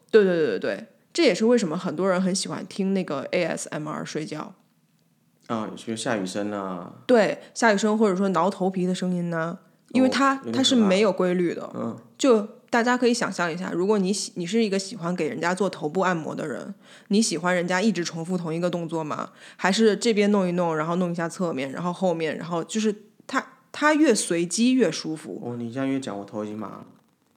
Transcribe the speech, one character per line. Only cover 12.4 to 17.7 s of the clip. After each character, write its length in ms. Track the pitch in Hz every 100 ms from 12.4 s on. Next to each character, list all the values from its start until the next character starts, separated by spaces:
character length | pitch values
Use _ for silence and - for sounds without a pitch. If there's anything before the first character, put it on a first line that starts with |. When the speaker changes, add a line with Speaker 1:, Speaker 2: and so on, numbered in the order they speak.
| 208 - _
Speaker 1:
大 140 | 240
家 140 | 240 247
可 100 | 240
以 60 |
想 180 | 240 -
象 180 | 185 175
一 60 | 175
下， 160 | 185
如 160 | 170 196
果 100 | 208
你 140 | 185
喜-， 220 | 208 - 175
你 100 | 170
是 160 | 226
一 80 | 214
个 80 | 190
喜 200 | - 220
欢 180 | 165 175
给 140 | 151
人 100 | 120
家 160 | 170 185
做 140 | 190
头 180 | - 156
部 140 | 180
按 160 | 180 170
摩 180 | 139 -
的 100 | 156
人， 280 | 98 - - - - -
你 140 | 202
喜 160 | 226 160
欢 180 | 180 180
人 100 |
家 160 | 180